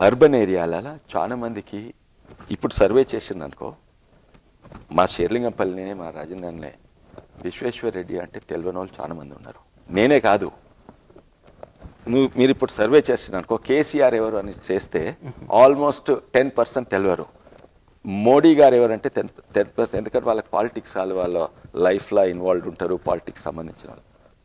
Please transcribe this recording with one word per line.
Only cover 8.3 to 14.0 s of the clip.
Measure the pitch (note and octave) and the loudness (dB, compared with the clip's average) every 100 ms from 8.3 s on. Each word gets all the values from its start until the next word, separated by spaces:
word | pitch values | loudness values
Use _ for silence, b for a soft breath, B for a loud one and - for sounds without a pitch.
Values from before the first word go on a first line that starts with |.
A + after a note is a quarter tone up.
| - | -16
తెలియని | - E2 F2 F2+ | -12 -8 -8 -8
వాళ్ళు | F#2+ - | -12 -12
చాలా | D2+ | -14
మంది | E2 C#2 | -14 -16
ఉన్నారు. | C#2+ - - _ _ - | -20 -20 -20 _ _ -6
నేనే | F2+ B2 C#3+ | 2 4 4
కాదు, | G#2 G2+ F#2 - _ _ - _ _ - _ _ _ - - _ - - A2+ | 4 2 0 -10 _ _ -20 _ _ -20 _ _ _ -20 -20 _ -20 -16 -2
నువ్వు, | B2+ C3 C3 | 0 0 2
మీరు | C3 | 2
ఇప్పుడు | C3 B2+ | 2 -2
సర్వే | - G#2+ D3 C#3+ | 0 4 4 4
చేసిన | A#2+ - F#2+ | -2 -4 -8
అనుకో, | - A2+ | -4 -4
కేసీఆర్ | - C#3 D3 D3+ | 0 0 0 2